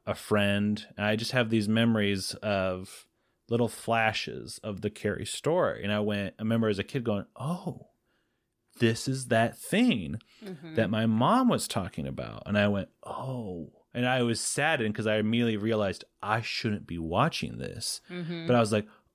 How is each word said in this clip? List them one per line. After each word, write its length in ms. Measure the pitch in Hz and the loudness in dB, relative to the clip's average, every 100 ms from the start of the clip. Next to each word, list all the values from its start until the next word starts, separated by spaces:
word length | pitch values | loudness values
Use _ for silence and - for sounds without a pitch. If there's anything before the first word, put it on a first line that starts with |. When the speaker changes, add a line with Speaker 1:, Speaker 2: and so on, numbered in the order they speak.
| - | -8
Speaker 1:
a 80 | |
friend. 720 | 95 - 107 101 101 104 104 - - | -8 0 2 4 2 0 -2 -6 -4
And 100 | 104 | 0
I 100 | 110 | 0
just 160 | 113 | 0
have 180 | 127 113 | 0 2
these 180 | 113 104 | 2 2
memories 680 | 113 117 110 101 98 - | 4 4 4 2 0 -4
of 720 | - 107 98 95 92 95 - - _ _ _ - | -6 -2 0 0 -2 -8 -18 -20 _ _ _ -2
little 200 | 117 117 | 0 0
flashes 880 | - - 113 110 101 - 64 58 - | -2 0 2 2 0 -6 -10 -12 -10
of 160 | 107 98 | -8 -4
the 100 | 104 | -4
Carrie 360 | - 104 95 101 | -2 -4 -2 -6
story. 580 | - 143 175 123 - | -4 0 2 0 -2
And 80 | 101 | -2
I 80 | 104 | 0
went, 340 | 104 101 98 - | 0 -2 -4 -4
I 40 | |
remember 260 | 110 113 110 | 0 2 2
as 100 | 98 | 0
a 60 | |
kid 200 | - 139 | -2 -4
going, 220 | 117 104 - - | -2 -2 -4 -10
"Oh, 520 | 135 175 180 - - _ _ _ _ _ _ _ _ - | -6 -6 -6 -10 -16 _ _ _ _ _ _ _ _ 2
this 260 | 117 117 - | 2 2 -2
is 200 | 131 127 | -4 2
that 280 | 113 113 - | 2 2 0
thing 600 | - 190 247 127 76 92 _ - | -2 2 4 2 -2 -8 _ -18
Speaker 2:
Mm-hmm. 300 | 208 165 160 | -14 -14 -6
Speaker 1:
that 160 | 117 104 | -2 0
my 160 | 110 113 | 2 4
mom 420 | 110 143 240 247 | 4 4 4 4
was 200 | 135 - | 2 0
talking 380 | - 90 - 67 | -4 -4 -6 -6
about." 360 | 65 58 53 - | -6 -10 -10 0
And 120 | 104 | 4
I 100 | 104 | 4
went, 200 | 101 - _ | 2 -4 _
"Oh." 680 | - - 127 127 107 87 71 _ _ 117 | -12 -8 -6 -6 -6 -8 -10 _ _ -2
And 100 | 123 | 2
I 160 | 127 | 4
was 180 | 120 113 | 2 2
saddened 520 | - - 151 156 110 | -2 0 2 2 0
'cause 120 | 107 107 | 0 2
I 120 | 107 | 2
immediately 380 | 107 117 117 107 | 4 4 2 2
realized 480 | 110 110 101 92 - - | 0 2 0 -2 -10 -10
I 200 | 101 113 | -2 -2
shouldn't 440 | 107 - 117 101 - | -2 -4 -2 -2 -4
be 120 | 85 | -6
watching 600 | 82 92 156 - 64 57 | -2 2 2 0 -8 -8
this. 420 | 64 107 - - - | -10 -8 -8 -8 -10
Speaker 2:
Mm-hmm. 380 | 180 165 170 165 | -10 -8 -8 2
Speaker 1:
But 80 | 120 | 4
I 40 | |
was 120 | 110 | 4
like, 160 | 107 107 - _ | 2 -2 -12 _